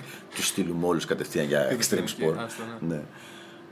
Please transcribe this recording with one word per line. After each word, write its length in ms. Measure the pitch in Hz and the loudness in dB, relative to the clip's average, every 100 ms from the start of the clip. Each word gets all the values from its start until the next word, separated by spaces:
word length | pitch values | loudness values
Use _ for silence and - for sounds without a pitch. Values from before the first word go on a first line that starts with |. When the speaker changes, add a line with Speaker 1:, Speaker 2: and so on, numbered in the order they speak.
Speaker 1:
<laughs> 300 | - - - | -10 -14 -10
Speaker 2:
τους 120 | - - | -4 -2
στείλουμε 400 | - 85 85 87 | 2 0 2 4
όλους 180 | 82 | 4
κατευθείαν 420 | - - - 87 73 | 2 0 0 0 4
για 140 | 73 | 4
Speaker 1:
Κατευθείαν 420 | 65 - - 95 | 4 4 2 2
Speaker 2:
extreme 60 | 90 - | 2 2
Speaker 1:
εκεί, 100 | 80 - | 2 2
Speaker 2:
sport. 60 | |
Speaker 1:
άστα, 180 | - - 113 113 | -2 -6 -8 -6
ναι. 140 | 82 | -2
Speaker 2:
Ναι. 80 | 78 73 - - - - - - | -2 -4 -12 -16 -16 -16 -18 -18